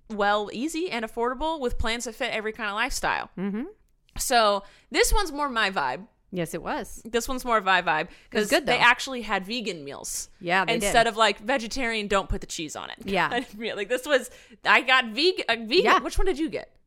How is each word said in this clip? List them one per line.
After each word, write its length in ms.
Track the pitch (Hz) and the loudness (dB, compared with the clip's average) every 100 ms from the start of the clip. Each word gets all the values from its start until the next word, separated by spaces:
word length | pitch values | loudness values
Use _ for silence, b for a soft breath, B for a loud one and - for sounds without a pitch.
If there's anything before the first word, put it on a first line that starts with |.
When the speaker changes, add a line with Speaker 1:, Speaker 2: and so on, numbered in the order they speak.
| - | -10
Speaker 1:
well 400 | 208 202 208 202 | 0 2 2 0
easy 400 | 202 294 320 349 | -4 -4 -4 -4
and 140 | 233 277 | -4 -6
affordable 540 | 233 240 254 311 320 | -2 -2 -2 -4 -2
with 180 | 247 - | -2 0
plans 260 | 226 240 247 | 0 -2 -6
that 80 | - | -6
fit 160 | 240 | -4
every 180 | 220 214 | -4 -6
kind 180 | 214 214 | -6 -4
of 60 | 202 | -2
lifestyle. 540 | 254 - 156 82 60 - | -2 -2 -2 -2 -4 -6
Speaker 2:
Mm-hmm. 260 | 196 208 330 427 _ _ _ - | -4 -4 -8 -12 _ _ _ -8
Speaker 1:
So 460 | - 240 214 202 B B B | 2 4 4 2 B B B
this 220 | 302 466 | 0 4
one's 180 | 427 359 | 4 2
more 160 | 285 285 | -2 -2
my 220 | 233 202 | 0 0
vibe. 340 | 190 135 135 233 _ _ | 0 -2 -4 -10 _ _
Speaker 2:
Yes, 220 | 175 165 | -6 -6
it 80 | 170 | -6
was. 400 | 190 277 208 - 226 | -6 -6 -8 -14 -4
Speaker 1:
This 220 | 233 233 | -4 -2
one's 180 | 254 247 | -4 0
more 140 | 220 | 2
my 200 | 190 185 | 4 4
vibe 200 | 175 156 | 4 0
Speaker 2:
It 60 | 160 B B | -2 B B
was 100 | 220 | -2
Speaker 1:
'cause 60 | 208 | 2
Speaker 2:
good, 160 | 302 240 | 2 4
Speaker 1:
they 80 | 240 | 6
Speaker 2:
though. 60 | |
Speaker 1:
actually 380 | 233 247 - 254 | 6 6 0 -8
had 240 | 208 196 185 | -4 -4 -2
vegan 380 | 240 208 175 139 | -6 -6 -8 -12
meals. 440 | 127 - - - - | -12 -10 -10 -10 -10
Speaker 2:
Yeah, 260 | 175 185 214 | 0 0 2
they 80 | |
did. 100 | 233 | 0
Speaker 1:
Instead 240 | 202 240 233 | 2 4 4
of, 100 | 214 | 4
like, 220 | 220 208 | 2 2
vegetarian, 680 | 214 277 220 - 240 220 202 | -2 -2 -2 -4 -2 -4 0
don't 220 | 196 185 | 0 0
put 100 | 202 | -6
the 60 | - | -6
cheese 280 | - 156 104 | -10 -8 -10
on 140 | 65 | -12
it. 80 | - - | -10 -2
Speaker 2:
Yeah. 240 | 190 160 | 0 2
Speaker 1:
<laughs> 20 | |
Kind 140 | 247 254 | 0 -6
of 120 | 208 | -8
meal. 180 | 226 156 | -8 -6
Like, 140 | 202 | -4
this 160 | 247 294 | -4 2
was, 240 | 269 220 B B B 156 | 0 0 B B B 4
I 160 | 214 | 4
got 240 | 247 262 240 | 6 4 2
veg-, 360 | 214 349 370 - | 2 2 2 -2
a 60 | 233 | -2
vegan. 260 | 220 311 | 2 4
Speaker 2:
Yeah. 160 | 220 320 | 6 4
Speaker 1:
Which 180 | 294 - | 2 0
one 80 | 381 | 0
did 120 | 277 | 0
you 100 | 311 | -4
get? 220 | - - _ | -6 -10 _